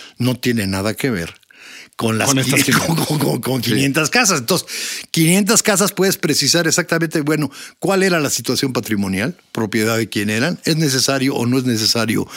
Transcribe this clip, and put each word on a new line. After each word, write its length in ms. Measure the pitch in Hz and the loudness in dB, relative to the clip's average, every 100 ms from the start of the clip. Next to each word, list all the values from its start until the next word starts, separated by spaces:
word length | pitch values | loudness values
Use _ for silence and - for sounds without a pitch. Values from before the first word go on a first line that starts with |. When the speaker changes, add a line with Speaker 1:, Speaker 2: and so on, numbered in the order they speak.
| - - | -16 -4
Speaker 1:
No 220 | 123 120 | -2 0
tiene 280 | 127 117 98 | 0 0 -2
nada 260 | 98 104 | -2 -2
que 160 | - 139 | -2 -2
ver 240 | 98 82 - _ - - - - - | -2 -6 -10 _ -20 -20 -20 -16 -4
con 220 | 113 110 | -2 0
las 120 | - | 2
Speaker 2:
Con 100 | 135 | 2
estas 220 | 127 139 | 2 2
Speaker 1:
qui-, 40 | 135 | 2
<laughs> 80 | |
Speaker 2:
quinientas. 340 | 117 - 160 143 | 2 2 0 0
Speaker 1:
con, 120 | 151 | 0
con, 220 | 143 156 | 0 0
con 220 | 120 131 | -2 -2
Speaker 3:
Sí. 60 | 123 | 0
Speaker 1:
quinientas 400 | 110 139 135 151 | 0 0 0 0
casas. 300 | 247 214 160 | 2 2 0
Entonces, 280 | 113 175 - - - - - | 0 -2 -2 -8 -8 -10 -4
quinientas 500 | 165 160 185 196 220 | 2 4 4 4 2
casas 300 | - 190 196 | 2 2 0
puedes 260 | - 190 - | 2 0 2
precisar 500 | 156 135 135 165 165 | 0 2 2 2 2
exactamente, 540 | 160 170 165 165 160 | 0 0 0 0 0
bueno, 300 | 147 156 143 - - - | 0 0 -2 -6 -20 -6
cuál 240 | - 196 | 0 2
era 180 | 190 170 | 2 2
la 120 | 139 | 0
situación 420 | - 123 120 139 | -2 -2 -2 -2
patrimonial, 640 | 123 104 104 98 95 127 - _ | -2 -2 -2 -2 -2 -4 -6 _
propiedad 460 | - 110 110 110 113 | -4 -2 0 0 0
de 120 | 110 | -2
quién 220 | 107 104 | -2 -2
eran, 280 | 107 151 175 - | 0 -2 -2 -2
es 100 | 160 | 0
necesario 580 | 151 131 - 139 131 127 | 2 2 0 0 0 0
o 100 | 117 | 0
no 140 | 131 | 0
es 60 | 127 | 0
necesario, 600 | 110 107 120 110 104 101 | 0 0 0 0 -2 -4